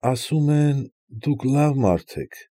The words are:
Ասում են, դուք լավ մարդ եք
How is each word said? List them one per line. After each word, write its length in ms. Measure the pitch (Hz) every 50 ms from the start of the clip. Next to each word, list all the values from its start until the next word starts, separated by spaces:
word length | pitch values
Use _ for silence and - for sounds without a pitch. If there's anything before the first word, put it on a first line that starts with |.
| -
Ասում 460 | 127 131 120 - - - 156 147 147
են, 300 | 151 147 147 147 143 139 - - _ _ _ _ -
դուք 300 | 110 - 147 143 - -
լավ 360 | 127 135 143 147 151 143 135
մարդ 340 | 123 98 90 82 - - -
եք 200 | - 67 - - - - _